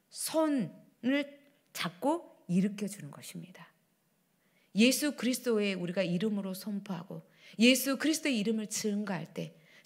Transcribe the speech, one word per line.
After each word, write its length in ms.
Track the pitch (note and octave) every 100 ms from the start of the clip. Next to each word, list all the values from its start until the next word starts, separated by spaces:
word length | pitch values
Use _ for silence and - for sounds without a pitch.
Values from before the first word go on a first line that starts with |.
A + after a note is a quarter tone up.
| _
손을 1300 | - - D#4 D#4 C#4 E3+ - - _ A#3+ C#4+ C#4+ - - _ _
잡고 720 | - F3+ - C4+ E4 - - -
일으켜주는 640 | F3+ G3+ G3+ G3+ - D3
것입니다. 580 | - - F3 E3+ F#3 E3 _ _ _ _ _ _ _ _ _ _
예수 420 | F#3 A#3 B3+ D4 C#4
그리스도의 580 | A3+ B3 B3+ A3 G#3
우리가 280 | F#3+ F3 F3+
이름으로 520 | F3 F3 A3 G3+ F#3+
선포하고 760 | F#3 A3 G3+ G3 E3+ E3+ E3 - _ - -
예수 400 | A#3 B3+ B3+ C4+
그리스도의 400 | C#4+ D#4 D4+ A#3+
이름을 300 | G#3 A3 G#3+
증거할 640 | - A3 G3+ G#3 F#3 D#3+
때 200 | - D#3+ - - -